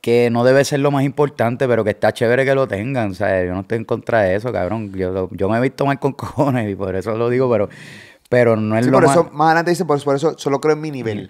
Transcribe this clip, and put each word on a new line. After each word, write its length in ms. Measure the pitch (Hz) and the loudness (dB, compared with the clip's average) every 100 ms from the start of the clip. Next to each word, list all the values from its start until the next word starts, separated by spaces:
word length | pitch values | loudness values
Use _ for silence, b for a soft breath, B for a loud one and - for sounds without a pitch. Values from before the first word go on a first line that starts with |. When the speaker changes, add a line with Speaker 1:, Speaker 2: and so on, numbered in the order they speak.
Speaker 1:
que 280 | - 120 120 | 2 2 2
no 140 | 117 | 2
debe 220 | 123 135 135 | 4 4 4
ser 160 | 147 | 0
lo 100 | 143 | 0
más 140 | 143 139 | 0 -2
importante, 600 | 131 147 - 113 120 131 | 0 -2 0 -2 0 0
pero 200 | 117 104 | 0 0
que 60 | |
está 200 | 98 107 | 0 -2
chévere 320 | - 113 123 | 0 0 2
que 120 | 135 135 | 2 0
lo 120 | 131 | 0
tengan. 440 | 98 113 135 107 | -4 -4 -4 -4
O 20 | |
sea, 280 | 95 101 95 90 | -4 -2 0 0
yo 80 | |
no 80 | 90 | -4
estoy 160 | 98 117 | -4 -6
en 80 | 110 | -4
contra 380 | 117 - 117 | -6 0 2
de 120 | 95 95 | 2 0
eso, 160 | 120 | -2
cabrón. 400 | 101 90 110 107 | -4 -4 -4 -6
Yo, 360 | 95 92 95 92 | -6 -4 -4 -6
yo 160 | 98 95 | -4 -2
me 120 | 113 | 0
he 20 | |
visto 240 | - - 139 | -2 0 -2
mal 120 | 139 | 0
con 140 | 139 | -4
<laughs> 0 | |
cojones 580 | - 107 - 143 127 107 | -4 -10 -2 0 0 -2
y 60 | 95 | -4
por 180 | 95 92 | -4 -4
eso 180 | 95 110 | -4 -2
lo 140 | 117 | 0
digo, 200 | 123 131 | 0 2
pero 200 | 113 98 B B B B B _ | 2 0 B B B B B _
pero 220 | 123 117 110 | 2 4 2
no 200 | 107 110 | 2 0
es 100 | 123 | 2
Speaker 2:
Sí, 40 | |
Speaker 1:
lo 80 | 131 | 4
Speaker 2:
por 80 | 156 | 4
Speaker 1:
más 100 | 170 | 4
Speaker 2:
eso, 140 | 165 | 2
más 140 | 143 160 | 2 2
adelante 200 | 165 170 | 2 2
dice, 160 | 170 156 | -2 0
por, 180 | 147 | 0
por 120 | 143 139 | 0 0
eso 200 | 156 143 | 0 -2
solo 200 | 143 139 | -2 0
creo 140 | 151 | 2
en 80 | 151 | 0
mi 80 | 156 | -2
nivel. 400 | 139 110 104 95 | -6 -6 -6 -8